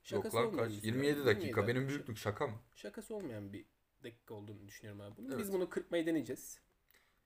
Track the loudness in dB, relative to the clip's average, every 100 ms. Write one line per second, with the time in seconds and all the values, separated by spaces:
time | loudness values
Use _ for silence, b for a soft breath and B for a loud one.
0 | -2 0 2 2 2 2 0 0 0 4
1 | 4 6 6 6 4 2 4 4 2 -2
2 | -4 -4 -2 0 -2 -4 -12 -14 -12 -10
3 | -8 -6 -6 -6 -8 -10 -14 _ _ _
4 | -14 -14 -12 -12 -10 -12 -14 -14 -12 -10
5 | -12 -10 -6 -4 0 0 0 -2 0 2
6 | 4 2 0 -6 -10 -16 _ _ _ -20
7 | _ _